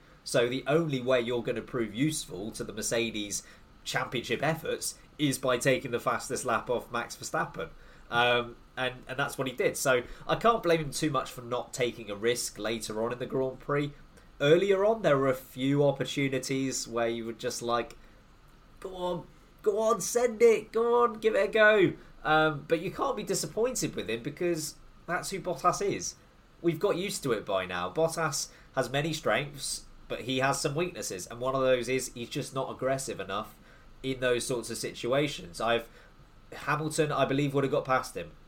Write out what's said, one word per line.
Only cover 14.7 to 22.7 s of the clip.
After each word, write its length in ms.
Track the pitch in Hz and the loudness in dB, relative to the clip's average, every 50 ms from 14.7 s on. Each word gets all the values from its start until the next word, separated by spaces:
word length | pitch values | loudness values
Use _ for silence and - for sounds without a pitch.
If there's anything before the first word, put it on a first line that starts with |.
| 190 190 196 | 4 4 6
on, 160 | 214 226 220 | 4 4 4
there 160 | 190 156 143 | 4 4 4
were 120 | 135 135 135 | 6 4 2
a 40 | 127 | 2
few 500 | - - - - 131 127 139 143 143 143 | 0 -4 -12 -6 -2 0 2 4 4 4
opportunities 1040 | 139 135 - 135 - - 147 139 131 131 127 131 - 139 135 135 131 120 - - | 4 4 2 -4 -4 0 0 0 0 0 -2 -2 -2 -2 0 0 -2 -2 -4 -6
where 220 | 120 113 117 117 117 | -4 -2 -2 0 0
you 160 | 117 117 113 | -2 -4 -6
were 80 | 113 113 | -8 -8
just 280 | - 127 123 - - 120 | -6 -6 -6 -6 -4 -2
like, 320 | 117 117 120 117 - - - - - - - - - - - - - - - - - - - | 0 0 0 -2 -4 -10 -20 -20 -20 -20 -20 -20 -20 -20 -20 -20 -20 -20 -20 -20 -20 -20 -14
Go 160 | - 185 190 | -14 -12 -8
on, 280 | 180 180 180 175 160 - - - - - - - - | -4 -4 -2 -2 -4 -8 -12 -20 -20 -20 -20 -12 -2
go 180 | - 214 196 220 | 0 0 2 2
on, 220 | 220 220 226 180 | 2 2 2 2
send 400 | - - - 233 247 240 220 214 | 0 0 0 2 2 2 4 6
it. 300 | 233 233 220 - - - | 8 8 8 6 2 -2
Go 320 | - 226 233 240 240 240 240 | -2 0 2 4 4 4 4
on, 100 | 226 220 - | 2 0 0
give 160 | - 220 208 | 0 2 4
it 140 | 196 208 208 | 4 2 4
a 20 | |
go. 420 | 214 220 214 214 220 208 180 139 - - - - - - - | 6 8 8 8 8 8 6 4 2 -2 -14 -20 -18 -6 0
Um, 420 | 147 156 156 156 156 151 139 143 | 4 4 6 4 4 2 -2 -2
but 140 | - | 0